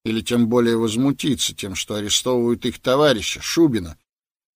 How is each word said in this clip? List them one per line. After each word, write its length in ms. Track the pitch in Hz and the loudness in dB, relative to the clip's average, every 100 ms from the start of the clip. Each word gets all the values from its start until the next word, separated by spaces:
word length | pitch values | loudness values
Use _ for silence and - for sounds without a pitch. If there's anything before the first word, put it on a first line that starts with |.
| 113 | -6
или 160 | 113 | -4
тем 280 | - 120 113 | 0 0 2
более 280 | 123 117 117 | 4 2 2
возмутиться 760 | 113 110 139 135 160 120 - | 0 0 0 0 -2 -2 -4
тем, 220 | - 101 95 | -6 -10 -8
что 180 | - | -6
арестовывают 720 | 107 104 - 127 123 120 120 127 | -6 -2 -2 0 0 0 0 -4
их 160 | - | -4
товарища, 580 | 131 131 151 113 - - | 0 4 4 2 -2 -8
Шубина. 600 | - - 165 113 85 78 _ _ _ _ _ | -2 2 4 2 -4 -12 _ _ _ _ _